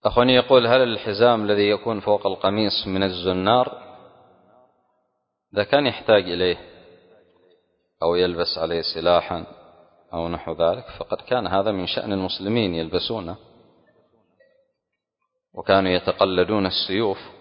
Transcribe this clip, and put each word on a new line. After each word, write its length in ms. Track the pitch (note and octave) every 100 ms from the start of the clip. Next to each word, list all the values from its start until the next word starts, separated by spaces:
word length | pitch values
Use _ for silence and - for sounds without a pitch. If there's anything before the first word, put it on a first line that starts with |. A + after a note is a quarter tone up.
| G#2+
أخواني 300 | A#2+ B2 B2+
يقول: 320 | - C3 A#2
"هل 140 | B2+
الحزام 600 | B2 G#2 A2+ G2+ A#2+ A#2
الذي 260 | G#2 G#2 G#2
يكون 300 | G2+ A#2 G#2+
فوق 280 | G#2 G#2 G2
القميص 600 | F#2+ F#2+ G#2 G#2+ - G2+
من 160 | F#2+
الزنار؟" 800 | G2 F2+ F2+ F#2 F#2+ B2 B2+ - - - - _ _ _ _ A#2+ B2 _ _ _ _ _ _ _ _
إذا 100 | G2+
كان 220 | G2+ C#3 C#3
يحتاج 380 | - - G#2
إليه 340 | F2+ F2 F2+ E2+ - - - - _ _ _ _ _ _ _ _ _ _
أو 120 | E2 F2
يلبس 420 | F2+ E2+ E2+ -
عليه 240 | E2 E2+ D#2+ E2
سلاحاً 500 | E2+ F2 - F2 D#2+ - - - _ _ _
أو 140 | E2 E2+
نحو 260 | E2+ -
ذلك، 320 | D#2+ E2 A2 - -
فقد 180 | - F#2+
كان 300 | - B2 F#2
هذا 240 | F#2+ G#2
من 160 | G2 F2+
شأن 260 | - A2
المسلمين 640 | G2 F#2 - G2 A#2 G2+ E2
يلبسونه، 600 | D#2+ F2 - A2+ E2+ - - _ _ _ _ _ _ A2+ G#2 _ _ _ _ _ _ _ _ _ _ _ _
وكانوا 380 | - F2+ G2 F#2+
يتقلدون 760 | F2+ - - G2 F#2 F2+ G#2+ F#2+
السيوف 520 | - - G2 A2+ F#2+ - -